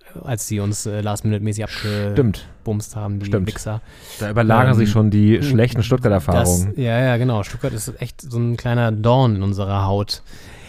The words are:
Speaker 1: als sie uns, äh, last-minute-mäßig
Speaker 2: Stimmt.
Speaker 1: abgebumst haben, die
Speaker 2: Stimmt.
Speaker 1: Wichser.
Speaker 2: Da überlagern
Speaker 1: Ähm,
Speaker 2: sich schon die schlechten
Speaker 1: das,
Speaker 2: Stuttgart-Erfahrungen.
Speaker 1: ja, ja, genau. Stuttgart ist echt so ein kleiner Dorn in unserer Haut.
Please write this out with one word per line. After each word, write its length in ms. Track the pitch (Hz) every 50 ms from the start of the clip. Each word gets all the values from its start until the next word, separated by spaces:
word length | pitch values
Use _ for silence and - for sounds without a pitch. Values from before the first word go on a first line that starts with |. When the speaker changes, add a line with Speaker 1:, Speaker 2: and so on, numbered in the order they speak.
| _ - - - -
Speaker 1:
als 240 | 151 123 104 -
sie 120 | - 110 104
uns, 260 | 101 101 107 - -
äh, 160 | 110 104 104
last-minute-mäßig 640 | 101 104 104 - - 107 107 101 101 110 104 107 107
Speaker 2:
Stimmt. 800 | 107 - - - 107 104 104 104 101 101 123 131 110 90 - - - - -
Speaker 1:
abgebumst 360 | - 113 107 107 107 - -
haben, 220 | 107 104 104 101 101
die 60 | 101
Speaker 2:
Stimmt. 220 | 101 104 104 92
Speaker 1:
Wichser. 340 | 101 - - - 110 107 107 - - - - - - - -
Speaker 2:
Da 100 | 107 104
überlagern 440 | 107 117 117 110 110 117 127 131 127
Speaker 1:
Ähm, 40 |
Speaker 2:
sich 140 | 107 113 101
schon 180 | 107 113 107 107
die 320 | 101 104 104 104 113 -
schlechten 360 | 147 147 131 110 117 123 117
Speaker 1:
das, 100 | - 107
Speaker 2:
Stuttgart-Erfahrungen. 920 | - 131 127 123 113 101 92 - - 87 - - 87 90 87 90 101 101 -
Speaker 1:
ja, 200 | 127 117 113 120
ja, 180 | 131 131 120
genau. 240 | 113 127 127 120 104
Stuttgart 320 | 98 - - 117 - 135 117
ist 260 | 110 - 131 110 -
echt 220 | 123 117 - -
so 160 | - 143 117
ein 200 | 117 120 117 120
kleiner 340 | 113 - 123 120 120 117 113
Dorn 460 | 110 104 107 117 123 135 135 120 107
in 40 | 95
unserer 460 | 98 101 101 95 101 95 101 98 98
Haut. 340 | 98 98 101 101 - - - - - - - - - - - -